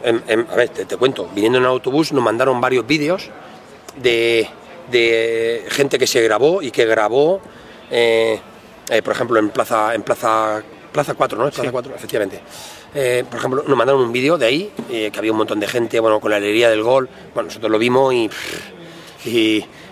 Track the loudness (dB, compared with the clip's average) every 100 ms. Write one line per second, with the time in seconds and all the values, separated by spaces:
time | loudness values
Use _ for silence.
0 | -2 -2 0 -2 0 0 0 -2 -8 0
1 | 0 0 -6 0 2 4 2 0 0 0
2 | 0 0 0 2 0 0 0 0 0 -2
3 | 0 -4 -6 -18 -20 -20 -20 -20 -20 -2
4 | 0 2 2 2 0 -8 -20 -20 -2 2
5 | 4 2 2 0 -2 -4 -4 -2 0 2
6 | 2 4 2 4 2 2 -2 0 2 2
7 | 2 2 2 0 -6 -20 -20 -20 -4 2
8 | 4 4 2 -2 -6 -20 -20 -18 -2 -2
9 | 0 -4 0 2 2 0 0 0 0 -2
10 | -4 -2 2 2 0 -2 -8 -20 -6 -4
11 | -4 -2 -2 0 -2 -2 -4 -4 -8 -14
12 | -6 -4 -4 -6 -18 -20 -18 -20 -10 -4
13 | 0 0 -2 -6 -4 -2 0 2 4 4
14 | 2 0 0 2 2 0 -4 -10 -8 -4
15 | -4 -2 -2 0 0 -2 -2 -2 -2 0
16 | 2 2 0 0 2 4 4 2 2 2
17 | 0 -10 -10 -8 -8 -6 -2 0 2 2
18 | 2 2 -2 -6 -10 -12 -14 -18 -20 -20
19 | -20 -12 -2 0 2 0 -4 -18 -20